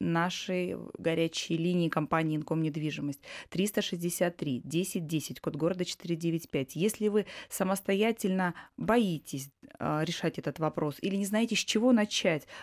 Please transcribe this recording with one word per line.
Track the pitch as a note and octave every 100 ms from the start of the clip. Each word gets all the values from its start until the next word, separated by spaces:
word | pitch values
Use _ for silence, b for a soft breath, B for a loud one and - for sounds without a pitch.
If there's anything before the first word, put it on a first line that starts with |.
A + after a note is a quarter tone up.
нашей | E3+ E3 F3 F3 - F#3 F3+ - - -
горячей | E3 E3 E3 - - E3
линии | E3+ F3+ E3
компании | D#3+ D3+ E3 D#3+ D#3
"Инком | D3+ D#3+
Недвижимость". | D#3 D3+ D3+ D3 C#3+ C#3 B B B
Триста | E3+ G#3 G#3
шестьдесят | - F3 F3 - F3 -
три, | D3+ B2
десять | C3+ D#3 F#3+ G3 D#3
десять, | D#3+ - C#3+
код | - D3
города | D#3+ F#3
четыре | F3+ - F3 E3
девять | E3 E3 -
пять. | C#3+ C3+ D3+
Если | G3+ - G#3
вы | G#3 G3 B B
самостоятельно | - F#3+ G3 - G3 A3 A3+ G3 F#3 F3+ B B -
боитесь, | E3+ A#3+ G3+ D#3+ - C#3 C#3 _ - -
э, | D3+ D3+
решать | D#3+ - E3 D#3
этот | D3 C#3+
вопрос | D#3 - D3+ -
или | G3 G3
не | G3
знаете, | G#3+ A3+ G3
с |
чего | - G#3+ B3
начать, | A#3+ G#3 - F#3 D#3 B B